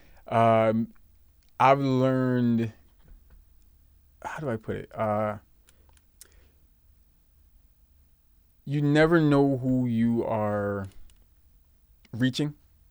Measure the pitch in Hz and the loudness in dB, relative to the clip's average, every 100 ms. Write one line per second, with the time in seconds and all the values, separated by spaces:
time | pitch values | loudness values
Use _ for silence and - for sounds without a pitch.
0 | - - - 117 113 113 113 110 113 - | -20 -20 -4 2 4 4 2 0 -4 -10
1 | - _ _ _ _ - 131 139 139 127 | -20 _ _ _ _ 0 2 4 2 0
2 | 131 131 127 123 120 117 113 - _ _ | 2 0 0 0 0 0 -2 -8 _ _
3 | - - _ - _ _ - _ _ _ | -20 -20 _ -20 _ _ -20 _ _ _
4 | _ _ - - 151 113 - 101 - 107 | _ _ -14 -10 -8 -8 -8 -10 -10 -6
5 | 110 107 107 104 - _ _ _ _ _ | -4 -2 -4 -6 -14 _ _ _ _ _
6 | _ _ - _ _ _ _ _ _ _ | _ _ -20 _ _ _ _ _ _ _
7 | _ _ _ _ _ _ _ _ _ _ | _ _ _ _ _ _ _ _ _ _
8 | _ _ _ _ _ _ - 143 143 151 | _ _ _ _ _ _ -8 -2 2 4
9 | 156 170 151 143 139 131 131 127 123 113 | 4 4 4 4 2 0 -2 -2 0 0
10 | 117 117 - 110 104 104 101 101 98 - | 0 0 -2 -2 -2 -2 -4 -6 -8 -14
11 | - _ _ _ _ _ _ _ _ _ | -20 _ _ _ _ _ _ _ _ _
12 | _ 110 127 127 151 147 _ _ _ | _ -4 -2 -2 -6 -6 _ _ _